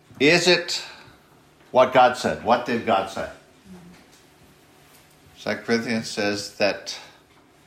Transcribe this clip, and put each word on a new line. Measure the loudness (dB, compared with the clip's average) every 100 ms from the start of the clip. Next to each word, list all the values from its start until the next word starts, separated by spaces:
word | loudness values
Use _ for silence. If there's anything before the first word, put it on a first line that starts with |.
| _ 0
Is | 4 4 4
it | 2 0 -8 -10 -18 -20 -20 _ _ _ _ _
what | 2 4
God | 6 4 4
said? | -4 -2
What | 0 0 0
did | -4
God | 0 -2 -2
say? | -8 -12 -12 -20 _ -20 -20 -20 -20 -20 -20 _ _ -20 _ _ _ -20 -20 _ _ -20 -12
Second | -8 -6
Corinthians | -2 -4 -2 -6 -6
says | -4 -4 -4 -8 -2
that, | -2 -2 -8 -14 -16 -20 _ _ _ _